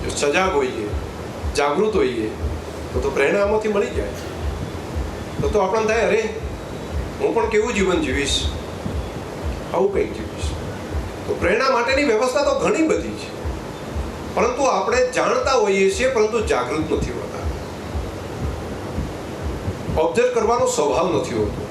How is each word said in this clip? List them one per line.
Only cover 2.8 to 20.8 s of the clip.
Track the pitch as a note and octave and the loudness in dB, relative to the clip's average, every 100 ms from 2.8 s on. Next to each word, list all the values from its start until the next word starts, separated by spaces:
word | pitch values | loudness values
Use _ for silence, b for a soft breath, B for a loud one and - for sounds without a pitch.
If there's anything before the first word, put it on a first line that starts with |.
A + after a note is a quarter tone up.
| - | -4
તો, | C3 | -2
તો | C#3 | 0
પ્રેરણા | - C#3+ G3 | 2 2 4
આમાંથી | G3+ G#3+ G#3+ | 4 2 2
મળી | G3+ - | 0 0
જાય. | F#3 - - - - - - - - - - - - - - | -2 -4 -6 -8 -4 -4 -4 -6 -8 -6 -4 -4 -6 -8 -2
તો, | - | 2
તો | G#3 | 2
આપણને | F#3+ A3 G#3+ | 4 2 2
થાય, | A3+ F#3+ | 2 4
"અરે, | G#3+ G#3+ - - - - - - - - - | 2 2 -4 -6 -8 -8 -8 -6 -4 -6 -2
હું | - A3+ | 0 2
પણ | A3 | 4
કેવું | G#3+ G#3+ | 2 2
જીવન | G3+ F#3 E3+ | 2 2 2
જીવીશ, | D3 C3 C#3 - - - - - - - - - - - - - - | 2 0 0 0 -2 -4 -8 -6 -4 -4 -4 -8 -8 -6 -6 -6 -4
આવું | E3+ G3 | 0 2
કંઈક | G3 A#2 | 2 -2
જીવીશ." | G2+ - - - - - - - - - - - | -4 -8 -4 -4 -4 -6 -8 -6 -6 -6 -8 -4
તો | - | -2
પ્રેરણા | E3+ A3+ C4+ | 2 2 4
માટેની | B3 B3+ C4+ | 2 2 2
વ્યવસ્થા | C#4+ G#3+ B3 C#4+ | 4 4 4 4
તો | C#4 F#3 | 2 4
ઘણી | E3+ G#3+ D#4+ | 2 4 4
બધી | - G#2+ | 2 0
છે, | - - - - - - - - - - - - - | -6 -8 -6 -6 -6 -8 -8 -6 -4 -4 -6 -4 0
પરંતુ | A3 B3+ | 2 2
આપણે | C4+ F#3+ G3+ A#3+ B3 | 2 2 2 2 2
જાણતા | E3 F#3+ B3 C4 | 2 2 2 4
હોઈએ | C4 G3+ G3 F#3+ | 4 4 6 4
છીએ, | F#3+ B3+ | 4 2
પરંતુ | A#3+ G#3+ A3+ | 4 4 2
જાગૃત | G3+ C3 - D#3 D3+ | 2 2 2 -2 0
નથી | - - | 0 0
હોતા. | A#2+ - - - - - - - - - - - - - - - - - - - - - - - - - - - D#3 | -4 -6 -6 -4 -6 -8 -10 -6 -6 -6 -8 -8 -6 -4 -4 -6 -8 -6 -6 -6 -6 -10 -8 -6 -6 -6 -6 -4 0
ઓબ્ઝર્વ | E3 G#3+ B3 | 2 4 2
કરવાનો | A#3+ G#3 A#3+ B3+ | 4 2 2 2
સ્વભાવ | - | 2